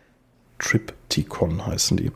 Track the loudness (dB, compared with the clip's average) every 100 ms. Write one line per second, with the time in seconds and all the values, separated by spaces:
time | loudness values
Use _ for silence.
0 | _ _ _ _ _ -4 0 0 0 -12
1 | -2 -2 -2 0 0 0 -2 0 2 2
2 | 0